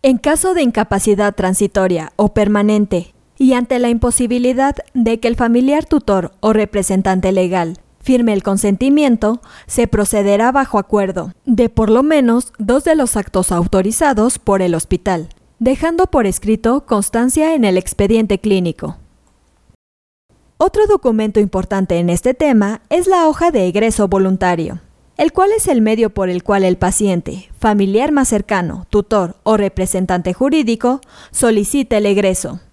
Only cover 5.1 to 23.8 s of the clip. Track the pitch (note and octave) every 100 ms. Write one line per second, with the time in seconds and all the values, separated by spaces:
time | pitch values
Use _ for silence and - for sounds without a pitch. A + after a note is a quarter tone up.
5.1 | A3+ A#3 A#3 A#3 A#3+ C4 D4 D#4 D#4 -
6.1 | G3 E3+ _ G#3+ G#3+ G3+ G#3 F#3 F#3+ F#3+
7.1 | F#3 F#3 G3 F#3 F#3 E3 F3 _ _ -
8.1 | B3+ A#3 G3+ G3+ G3 G3+ G3 C4+ D4 C#4+
9.1 | A3+ G#3+ A#3+ - - - - A#3 G#3 G3+
10.1 | G#3+ G3+ G3+ A#3 C4+ C4 G#3 G3 G#3 F#3+
11.1 | F#3 F3 - - A3 A#3 - A3 A3+ C#4+
12.1 | D#4 A#3+ A#3 - - G3+ B3+ E4+ D#4 B3+
13.1 | A3 F#3+ F#3+ F#3 F3 F3 G3 F#3+ A3+ D4+
14.1 | G#3+ A3+ - - G3 F#3 E3+ - F3+ -
15.1 | F3 E3 - _ _ A#3 C4+ D#4+ E4+ F#4
16.1 | D4 G#3 F3+ G3+ A3 A#3 A#3+ - G#3+ G3+
17.1 | A3+ B3 D#4 D#4 D#4+ G#3+ F#3 F#3 - G3+
18.1 | A3+ A3 G3 G#3+ F#3+ F3 D#3 D#3 - -
19.1 | _ _ _ _ _ _ _ _ _ _
20.1 | _ _ _ _ _ F#4 - G#4+ G4+ B3+
21.1 | A3 G#3+ G#3+ G3+ F#3+ F#3 G3 F#3+ E3+ F3
22.1 | F3 B3 C4 D4+ A#3 G3+ A3 _ E4+ F4+
23.1 | F#4 D#4+ D4+ E4+ C#4 F3+ F#3